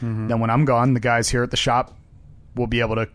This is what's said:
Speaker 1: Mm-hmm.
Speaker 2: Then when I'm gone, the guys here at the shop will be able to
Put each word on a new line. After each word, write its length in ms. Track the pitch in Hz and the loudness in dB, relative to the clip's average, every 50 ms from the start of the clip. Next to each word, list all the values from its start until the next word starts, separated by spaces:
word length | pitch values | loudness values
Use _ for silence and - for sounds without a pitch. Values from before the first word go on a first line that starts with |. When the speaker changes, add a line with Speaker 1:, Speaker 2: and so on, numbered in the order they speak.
| 123 | -8
Speaker 1:
Mm-hmm. 260 | 117 110 107 110 110 | -6 -4 -4 -4 -2
Speaker 2:
Then 120 | 117 117 | -2 0
when 100 | 117 113 | 0 2
I'm 160 | 113 135 156 | 2 2 2
gone, 260 | 131 123 117 120 135 127 | 2 2 2 2 2 2
the 80 | 120 | 2
guys 300 | 107 123 117 117 113 - | 2 2 2 2 0 0
here 120 | - 123 120 | 0 -2 -2
at 80 | 123 | -2
the 60 | - | -2
shop 400 | - - 135 120 123 127 - - - - - - - - - - - - - - | -2 -2 0 0 0 -2 -4 -10 -20 -20 -20 -20 -20 -20 -20 -20 -20 -20 -12 -6
will 120 | 120 120 | -6 -4
be 140 | 113 117 120 | -2 0 0
able 160 | 117 110 110 | 0 0 0
to 120 | 113 113 - | -2 -4 -4